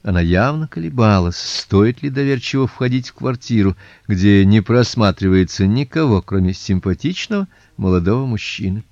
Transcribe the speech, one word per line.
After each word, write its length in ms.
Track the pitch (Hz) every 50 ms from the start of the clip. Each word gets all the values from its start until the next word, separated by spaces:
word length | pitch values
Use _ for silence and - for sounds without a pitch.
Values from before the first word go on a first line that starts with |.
Она 180 | - 104 90 87
явно 460 | 85 85 87 92 110 135 151 156 156
колебалась, 680 | - - 165 165 165 143 123 113 107 101 95 87 87 85
стоит 640 | - - - - - - _ 101 98 104 117 127 -
ли 80 | - 143
доверчиво 560 | 131 139 139 139 139 123 - - - 135 135
входить 420 | 120 - - 127 123 127 131 127 -
в 60 | _
квартиру, 640 | - 117 127 123 120 - - 120 110 98 98 92 - - - - _ _ -
где 360 | 104 90 95 104 101 98 98
не 160 | 98 104 110
просматривается 1040 | 92 - 113 123 120 - - 120 110 98 90 - 98 95 95 95 92 87 - - 98
никого, 560 | 98 107 127 143 - - 160 160 139 107 92
кроме 320 | - - 98 98 92 92 92
симпатичного 920 | - - - 98 92 - 98 90 - - 151 185 - - - 220 202 196 - _ _ _ _ _
молодого 500 | - 98 92 92 90 85 98 110 127 135
мужчины. 560 | 131 117 104 - - - - - 95 95 110 - _